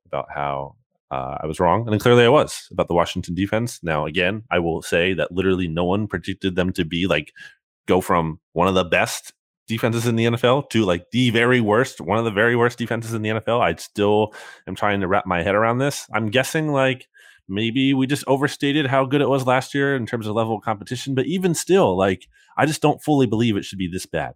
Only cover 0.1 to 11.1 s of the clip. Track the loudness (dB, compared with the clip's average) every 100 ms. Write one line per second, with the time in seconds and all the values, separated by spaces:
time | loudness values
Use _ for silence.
0.1 | -8 -8 -6 -6 -6 -10 _ _ _ -10
1.1 | -8 -8 -8 -8 0 2 2 0 2 6
2.1 | 6 6 4 2 -6 -10 -4 0 2 0
3.1 | -4 -6 -4 -2 -2 -4 -8 -4 -4 -2
4.1 | -2 -2 -2 -2 -2 0 -4 -2 0 0
5.1 | 0 -4 -2 0 0 -2 -2 -2 -2 -2
6.1 | -6 -8 -6 -4 -2 -2 -2 -4 -2 0
7.1 | -2 -4 -16 -20 _ _ _ 0 0 2
8.1 | 0 0 -6 _ 0 2 2 2 0 0
9.1 | -4 -12 _ _ _ -8 -2 0 0 0
10.1 | 2 2 2 2 2 2 2 2 0 -2